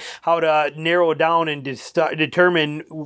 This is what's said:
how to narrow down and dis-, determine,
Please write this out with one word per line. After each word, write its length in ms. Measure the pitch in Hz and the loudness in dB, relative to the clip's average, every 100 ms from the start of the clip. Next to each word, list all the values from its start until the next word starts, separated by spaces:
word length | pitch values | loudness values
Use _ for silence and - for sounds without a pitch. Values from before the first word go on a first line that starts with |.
| - - | -8 -8
how 180 | - 170 | -2 0
to 320 | 160 151 147 151 | 2 2 0 -2
narrow 380 | 160 175 170 | 0 2 2
down 340 | 151 160 165 160 | 2 2 2 0
and 140 | 147 | -4
dis-, 280 | 139 127 - | -6 -8 -6
determine, 880 | - 160 156 156 175 180 175 151 151 - 156 | -2 -2 0 -2 2 4 4 0 -4 -10 -14